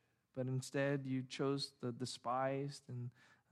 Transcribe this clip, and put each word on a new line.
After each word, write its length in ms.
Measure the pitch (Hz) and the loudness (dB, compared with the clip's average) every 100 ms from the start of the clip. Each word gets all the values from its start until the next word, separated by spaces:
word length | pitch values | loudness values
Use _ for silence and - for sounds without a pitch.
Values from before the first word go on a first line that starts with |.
| _ _ _ 131 | _ _ _ -2
but 120 | 127 | 0
instead 580 | 131 131 139 139 143 135 | 0 0 2 2 2 0
you 180 | 131 | -2
chose 500 | 127 - 139 139 - - | -2 0 2 2 0 -4
the 100 | 127 | -4
despised 920 | 120 123 - 120 127 135 139 143 143 - | -2 -4 -4 -2 2 2 0 -2 -6 -8
and, 200 | 123 123 - - - _ | -6 -6 -8 -20 -20 _